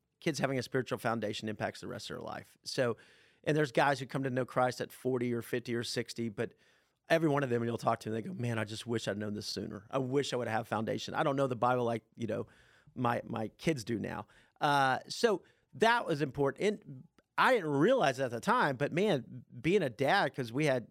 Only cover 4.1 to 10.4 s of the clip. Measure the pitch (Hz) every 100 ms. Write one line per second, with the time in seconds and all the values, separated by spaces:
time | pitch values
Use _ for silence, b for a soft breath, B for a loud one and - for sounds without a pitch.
4.1 | 139 135 127 123 127 127 - - - 127
5.1 | 127 123 117 - 123 123 117 110 127 113
6.1 | - 117 101 110 - b b b b -
7.1 | 160 160 143 135 120 117 117 123 113 110
8.1 | 113 143 151 120 113 107 110 117 117 110
9.1 | 101 107 104 - 98 - 104 - 135 127
10.1 | 143 135 123